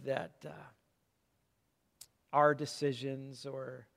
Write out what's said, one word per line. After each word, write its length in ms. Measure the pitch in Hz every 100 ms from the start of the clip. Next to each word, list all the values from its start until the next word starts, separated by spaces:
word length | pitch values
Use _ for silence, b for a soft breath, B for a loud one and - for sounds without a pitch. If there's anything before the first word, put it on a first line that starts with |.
| 135
that, 260 | 135 - - 151
uh, 60 | 147 - - _ _ _ _ _ _ _ _ _ _ _ _ - _ _
our 200 | 139 147
decisions 920 | 143 147 - 143 123 135 135 135 127 139
or 420 | 135 131 127 120